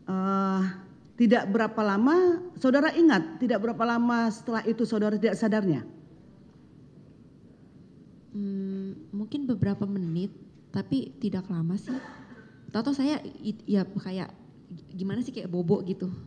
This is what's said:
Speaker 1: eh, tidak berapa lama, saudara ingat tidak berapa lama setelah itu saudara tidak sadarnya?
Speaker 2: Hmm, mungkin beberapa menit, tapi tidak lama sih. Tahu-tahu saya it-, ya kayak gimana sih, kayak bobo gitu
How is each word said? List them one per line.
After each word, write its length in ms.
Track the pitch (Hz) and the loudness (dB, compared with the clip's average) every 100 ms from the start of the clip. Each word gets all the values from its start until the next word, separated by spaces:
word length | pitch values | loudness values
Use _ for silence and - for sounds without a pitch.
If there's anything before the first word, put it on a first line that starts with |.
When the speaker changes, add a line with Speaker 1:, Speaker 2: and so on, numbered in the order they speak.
Speaker 1:
eh, 580 | - 190 190 196 196 190 185 180 - - - | -4 -2 0 0 2 2 0 -4 -14 -20 -20
tidak 360 | - 240 226 190 | 2 6 6 4
berapa 320 | 208 220 220 | 0 0 0
lama, 320 | 214 196 247 339 370 339 - - | 0 4 4 6 4 2 -2 -2
saudara 340 | 262 262 311 | 2 4 4
ingat 460 | 294 330 208 160 - | 6 6 6 2 -2
tidak 200 | 247 208 | 0 0
berapa 240 | 226 214 | 0 -2
lama 460 | 226 233 240 233 233 | 0 2 2 2 2
setelah 320 | 214 - 226 | -2 -4 -2
itu 220 | 214 226 226 | -2 0 0
saudara 280 | 220 208 | 2 2
tidak 200 | 208 214 | 2 0
sadarnya? 480 | 190 226 214 190 139 110 - - - - - - - - - - - - - - - - - - - - - - - - | 2 2 2 2 0 -2 -16 -20 -20 -20 -20 -20 -20 -20 -20 -20 -20 -20 -20 -20 -20 -20 -20 -20 -20 -20 -20 -20 -20 -12
Speaker 2:
Hmm, 640 | 208 202 196 196 190 196 190 - | -6 -4 -4 -4 -6 -8 -12 -10
mungkin 400 | 202 214 294 269 | -8 -6 -6 -2
beberapa 380 | 214 196 202 202 | 0 0 0 -2
menit, 400 | 202 170 165 196 - - - - | -4 -2 -2 -4 -8 -20 -20 -10
tapi 400 | 196 196 269 240 - | -8 -2 -4 -4 -6
tidak 320 | 208 190 185 | -4 -4 -4
lama 240 | 175 165 | -2 -2
sih. 160 | 190 - 254 - - - - - - - | -2 -4 -8 -8 -18 -20 -20 -20 -20 -8
Tahu-tahu 240 | 208 254 | -4 -2
saya 240 | 277 269 302 | 0 0 -2
it-, 420 | - - 214 214 - | -6 -10 -8 -8 0
ya 160 | 202 185 | 0 0
kayak 420 | - 190 185 - - - - - 170 - | -4 -6 -8 -8 -12 -20 -20 -18 -18 -14
gimana 320 | 185 190 202 247 | -8 -6 -4 -6
sih, 80 | |
kayak 160 | - - | -8 -6
bobo 320 | 175 170 196 | -4 2 2
gitu 300 | - 190 185 - | 0 -6 -6 -8